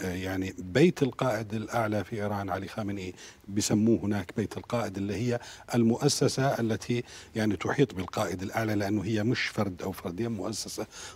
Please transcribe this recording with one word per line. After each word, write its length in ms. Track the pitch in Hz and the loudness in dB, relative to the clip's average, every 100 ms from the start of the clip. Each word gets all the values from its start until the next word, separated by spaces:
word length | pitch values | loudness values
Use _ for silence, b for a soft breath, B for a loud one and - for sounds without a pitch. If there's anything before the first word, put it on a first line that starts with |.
آه، 120 | 95 | -4
يعني 420 | 90 95 95 95 - | -4 -2 -2 -4 -6
بيت 460 | 92 90 175 - | -2 6 6 6
القائد 500 | 135 - 131 110 113 | 0 0 0 0 -2
الأعلى 500 | 110 107 117 110 107 | -6 -2 0 0 0
في 120 | 95 113 | -2 -4
إيران 340 | 104 101 98 | -4 -4 -2
علي 180 | 92 95 | -4 -4
خامنئي، 460 | - 101 101 92 90 B B - | -6 -4 -4 -6 -10 B B -6
بيسموه 520 | 101 - 110 110 110 | -2 2 4 6 4
هناك 300 | 101 104 92 - | 4 -2 -2 -4
بيت 200 | 98 - | -4 -6
القائد، 400 | - 120 104 98 | -4 -2 -2 -2
اللي 180 | 98 98 | -2 -2
هي 240 | 123 117 B B - 123 | 0 -2 B B -2 4
المؤسسة 720 | 117 120 143 - 131 - 135 | 4 6 4 4 2 2 0
التي 560 | 113 117 107 - 120 123 B B - | 2 0 -2 -2 -2 -4 B B -2
يعني 200 | 107 98 | 0 0
تحيط 400 | 107 - 139 92 | 0 4 2 2
بالقائد 460 | 92 - 104 92 | -4 -2 -2 -2
الأعلى، 340 | 95 113 113 104 | -4 -2 0 0
لأنه 280 | 101 104 | 0 0
هي 200 | 92 110 | 0 2
مش 240 | 107 127 - | 2 0 0
فرد 340 | - 98 90 | 0 -2 -2
أو 100 | 92 | -6
فردين، 400 | 95 95 87 117 | -6 -6 -4 -2
مؤسسة 540 | 113 92 107 - - 107 B B | -2 -4 -6 -6 -8 -8 B B